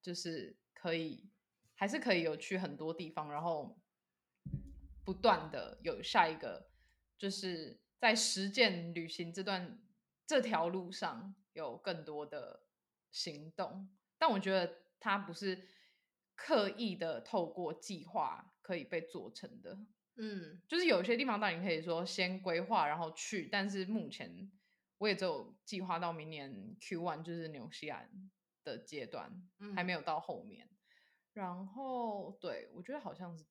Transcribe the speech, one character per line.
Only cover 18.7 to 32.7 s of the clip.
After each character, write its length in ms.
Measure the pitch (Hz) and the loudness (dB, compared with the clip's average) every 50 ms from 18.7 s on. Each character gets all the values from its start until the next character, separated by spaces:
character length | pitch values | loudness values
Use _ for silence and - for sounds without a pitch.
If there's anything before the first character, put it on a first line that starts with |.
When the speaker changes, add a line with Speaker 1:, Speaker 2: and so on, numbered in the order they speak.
| 185 170 | -4 -4
Speaker 1:
以 60 | 135 | -4
被 180 | - - 165 | -2 -2 -2
做 300 | 165 - - 180 92 - | -2 -4 -8 -8 -8 -8
成 280 | - - - - - - - | -12 -12 -14 -14 -14 -14 -12
的。 160 | - - 196 214 - _ _ _ _ _ | -12 -12 -12 -14 -16 _ _ _ _ _
Speaker 2:
嗯。 460 | 247 220 220 208 190 170 156 165 180 - _ | -8 -6 -6 -6 -6 -8 -10 -14 -18 -8 _
Speaker 1:
就 100 | 311 339 | 0 4
是 80 | 359 | 6
有 180 | 330 233 180 180 | 8 8 6 6
些 140 | 190 240 233 | 4 4 2
地 80 | 277 | 4
方 140 | 262 220 208 | 2 2 2
当 120 | 214 202 | 2 2
然 100 | 170 165 | 2 2
可 100 | 180 196 | 2 2
以 100 | 170 156 | 2 2
说 240 | 160 175 165 165 175 | 2 0 0 0 0
先 360 | 185 - - 185 180 185 190 | -2 2 2 2 2 2 -2
规 200 | 190 190 165 170 | 0 2 2 2
划， 260 | 185 190 220 196 160 147 | 2 4 4 4 4 4
然 120 | 151 165 | 2 2
后 120 | 170 160 | 0 -4
去， 380 | 160 - - - - 196 156 - | -4 -6 -6 -4 -2 -4 -2 0
但 180 | - 202 190 202 | 0 0 0 2
是 160 | 196 196 190 | 0 -2 0
目 220 | 185 220 220 226 220 | 0 0 -2 -2 -2
前 420 | - - - - - 175 190 196 - _ _ _ _ _ _ _ _ _ | -8 -10 -10 -10 -10 -12 -14 -14 -16 _ _ _ _ _ _ _ _ _
我 80 | 202 214 | 4 4
也 80 | 196 | 4
只 100 | 208 190 | 4 4
有 320 | 185 156 135 107 - - _ _ | 0 0 0 -4 -8 -14 _ _
计 160 | - - 190 | -6 -4 -4
划 160 | 185 180 175 170 | -2 0 0 0
到 140 | 180 170 165 | 0 0 -2
明 160 | 160 151 156 | -2 -6 -8
年 480 | 160 147 139 135 131 98 98 101 - - | -8 -8 -10 -10 -10 -12 -12 -12 -14 -14
Q 220 | - - 190 165 | -8 -4 -4 0
one， 220 | 170 175 160 151 165 | 0 0 0 -2 -4
就 100 | 175 170 | -6 -6
是 160 | 170 165 160 | -4 -4 -6
纽 200 | 156 139 120 156 | -6 -8 -10 -10
西 180 | 151 - - 151 | -10 -8 -8 -6
兰 200 | 139 80 62 - - 196 190 190 _ _ _ _ _ _ _ | -6 -8 -10 -14 -16 -16 -16 -18 _ _ _ _ _ _ _
的 140 | 151 123 120 | -8 -8 -8
阶 280 | - - - 147 123 | -8 -8 -8 -8 -8
段， 360 | 104 - 131 82 65 - 180 - - _ _ | -6 -6 -8 -8 -8 -12 -14 -16 -18 _ _
Speaker 2:
嗯。 180 | 202 208 202 | -10 -6 -2
Speaker 1:
还 80 | 196 180 | -2 0
没 80 | 185 | 0
有 100 | 180 160 | 0 0
到 180 | - - 156 156 | 0 0 -2 -2
后 240 | 165 - 165 - - | -2 -4 -8 -8 -8
面。 260 | 104 95 - - - _ _ _ _ _ _ _ _ _ _ _ _ _ | -14 -16 -18 -20 -20 _ _ _ _ _ _ _ _ _ _ _ _ _
然 340 | 214 196 180 175 185 196 190 | -6 -4 -4 -4 -6 -8 -10
后， 720 | 196 247 277 262 254 247 240 226 208 202 180 156 196 - | -8 -8 -6 -4 -2 -2 -2 -2 -2 -4 -6 -8 -10 -8
对， 300 | - 175 120 78 - - | -6 -6 -4 -6 -8 -10